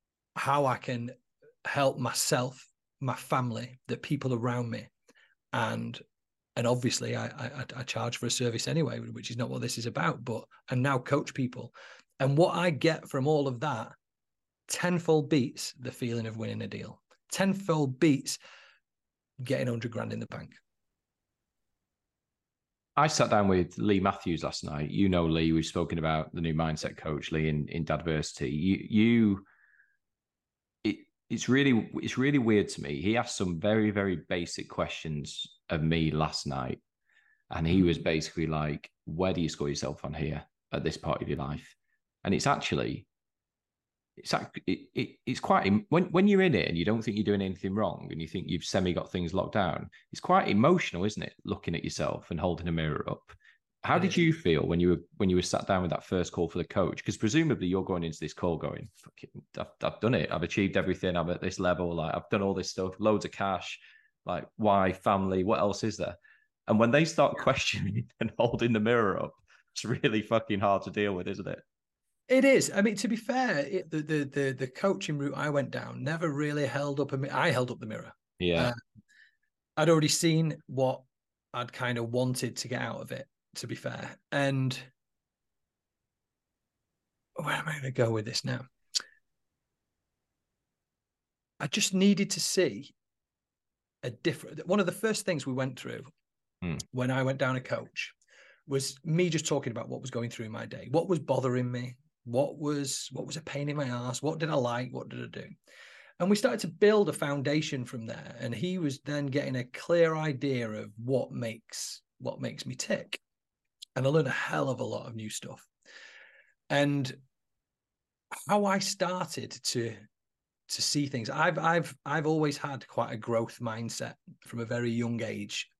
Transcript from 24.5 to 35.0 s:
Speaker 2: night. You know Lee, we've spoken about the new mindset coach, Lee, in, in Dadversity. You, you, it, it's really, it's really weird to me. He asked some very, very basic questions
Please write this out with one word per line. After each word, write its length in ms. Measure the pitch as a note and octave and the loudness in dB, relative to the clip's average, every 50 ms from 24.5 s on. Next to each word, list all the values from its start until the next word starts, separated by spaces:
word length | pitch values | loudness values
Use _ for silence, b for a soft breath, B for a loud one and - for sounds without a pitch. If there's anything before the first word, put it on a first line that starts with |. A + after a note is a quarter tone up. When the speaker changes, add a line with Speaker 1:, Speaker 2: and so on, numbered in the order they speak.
| - - - | -6 -6 -8
Speaker 2:
night. 240 | - D2+ D2 D2+ - | -6 -4 -4 -4 -2
You 160 | - - G2 | 2 2 4
know 180 | F#2+ F2+ F2 E2+ | 4 6 4 4
Lee, 280 | E2 D#2+ E2 E2 D#2+ D#2+ | 4 4 4 4 4 4
we've 120 | E2 D#2+ | 2 2
spoken 340 | - - F2+ E2 D#2 F2 E2 | 0 0 -2 -2 0 -2 -2
about 340 | D#2 D#2+ D#2 D#2 D#2 - - | 0 0 0 0 -2 -4 -6
the 60 | F2 | -4
new 120 | E2 E2 D#2 | -2 0 0
mindset 440 | D#2 E2 D#2+ D#2 D#2 - C#2+ - | 0 0 0 -2 -4 -6 -8 -8
coach, 340 | - - D#2+ D2+ C#2+ - - | -8 -6 -6 -6 -4 -4 -2
Lee, 160 | D#2+ D#2 D#2 | 0 0 2
in, 180 | D#2+ D2+ D2+ C#2+ - | 2 0 0 -2 -4
in 160 | - E2 D#2 | -4 -4 -2
Dadversity. 680 | - D#2 D2 D#2 E2 D#2 D2+ D2 - - - C#2+ C2 | -2 -2 -2 0 -2 -2 -2 -2 -4 -6 -6 -4 -4
You, 260 | D2 D2+ E2+ F#2+ G2 - - - | -2 0 2 2 0 0 0 0
you, 560 | - G#2+ A2 A#2 A#2 A#2 A2 G#2 G2 G2 b b b b b b b b b b b b b _ _ _ _ _ _ _ _ _ _ _ _ _ _ _ - | 4 4 6 6 6 6 6 4 2 0 b b b b b b b b b b b b b _ _ _ _ _ _ _ _ _ _ _ _ _ _ _ -2
it, 120 | G#2+ - - - _ _ _ _ - | -2 -2 -2 -8 _ _ _ _ -6
it's 180 | A#2 A2 - | -6 -4 2
really, 420 | A#2+ B2+ C3+ C#3+ C#3 B2 A2 - - - - | 4 4 6 6 6 4 4 2 -2 -6 -6
it's 160 | - A#2 - | -6 -4 -2
really 220 | B2 C3 C#3+ D3 C#3 | 0 2 4 4 4
weird 280 | A#2 A2+ G#2+ G2+ F#2+ - | 4 6 6 4 4 2
to 120 | - - | -4 -8
me. 180 | - C#2 D2 C#2 | -6 -6 -4 -2
He 140 | E2 G#2 A2 | 0 2 2
asked 220 | A#2+ A#2 - - | 2 0 -2 -4
some 200 | - G2+ F2+ F2 | -4 -2 -2 -2
very, 320 | D#2+ G#2 G#2 G#2+ A2 G#2+ G#2+ | 0 2 2 4 4 4 2
very 280 | G2+ G#2 G2 G2 F2+ D#2 - | 2 2 0 0 0 -2 -4
basic 400 | - F#2 F2+ F2 - - - - | -4 -4 -4 -4 -6 -8 -10 -10
questions 800 | - - - B2 - - - | -8 -4 -4 -2 -2 -4 -8